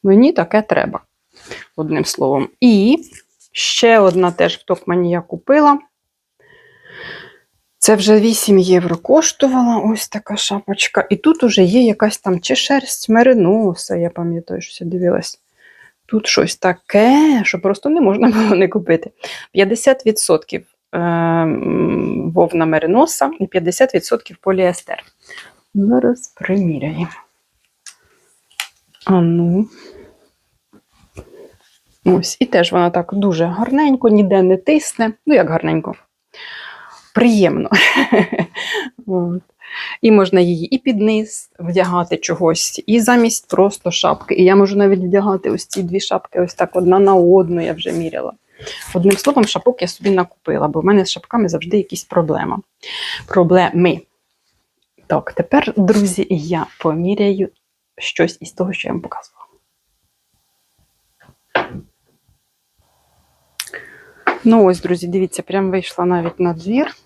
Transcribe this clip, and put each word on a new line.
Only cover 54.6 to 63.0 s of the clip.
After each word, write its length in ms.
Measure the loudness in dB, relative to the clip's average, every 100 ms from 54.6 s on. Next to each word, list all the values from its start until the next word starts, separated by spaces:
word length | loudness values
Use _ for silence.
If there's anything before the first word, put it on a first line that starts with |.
| _ _ _ _ _
Так, 260 | -6 -4
тепер, 400 | -8 -2 -2 -2 -2
друзі, 500 | 2 2 0 -4 -4
я 360 | -4 -4 -6 -6 _
поміряю 720 | -4 -2 -4 0 0 0 -6 _ _ _ _ -14
щось 400 | -10 -4 -4 -4
із 100 | -20
того, 220 | -8 -6
що 140 | -6 -8
я 60 |
вам 80 | -8
показувала. 420 | -10 -16 -18 _ -20 _ _ _ _ _ _ _ _ _ _ _ _ _ _ _ _ _ _ _ _ -8 -8 -14 -20 _ _ _ _ _ _ _ _ _ _ _